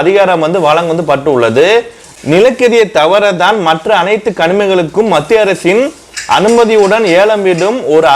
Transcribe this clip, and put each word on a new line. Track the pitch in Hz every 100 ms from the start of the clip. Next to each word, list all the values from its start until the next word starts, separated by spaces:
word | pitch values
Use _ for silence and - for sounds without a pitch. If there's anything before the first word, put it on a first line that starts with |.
அதிகாரம் | 156 196 185 170 156
வந்து | 190 147
வழங்க | 156 170
வந்து | 160 151
பட்டுள்ளது. | 139 147 127 117 117 170 226 233 - - - 123
நிலக்கரியை | 170 240 240 247 233 208 160
தவிர | 156 202 202 180
தான் | 180 220 165
மற்ற | 165 214 202
அனைத்து | 180 214 220 180
கனிமங்களுக்கும் | 165 202 202 185 165 190 220
மத்திய | 160 147 220
அரசின் | 202 180 170 208 285 - - - - 139
அனுமதியுடன் | 202 233 220 220 196 220 208 170
ஏலமிடும் | 208 214 190 170 185 247 143
ஒரு | 156 160